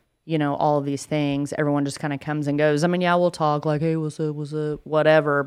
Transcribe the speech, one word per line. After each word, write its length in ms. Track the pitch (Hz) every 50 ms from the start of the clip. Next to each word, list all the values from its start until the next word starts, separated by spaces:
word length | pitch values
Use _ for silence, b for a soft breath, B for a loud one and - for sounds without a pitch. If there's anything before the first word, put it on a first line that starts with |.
| _ _ _ _ _
you 120 | - 160
know, 180 | 156 147 143 143
all 220 | - - 151 147
of 80 | 147 139
these 200 | 143 139 135 -
things. 480 | - 156 151 147 143 139 139 147 143 -
Everyone 280 | - 156 147 143 143 143
just 140 | 139 139 -
kinda 180 | - 151 143
comes 300 | 135 - 156 151 151 147
and 100 | 143 143
goes. 260 | 147 151 151 147 147 160
I 40 |
mean, 140 | 175 175 180
yeah, 140 | 180 175 175
we'll 160 | 175 175 175
talk, 340 | 170 - 160 151 147 147 -
like, 160 | 156 151 147
"Hey, 140 | 160 165 160
what's 240 | 160 156 151 - -
up, 160 | 156 151 147
what's 180 | 147 151 143 151
up," 280 | 151 151 151 151 147 -
whatever, 600 | 143 151 151 151 156 156 156 147 151 143 143 139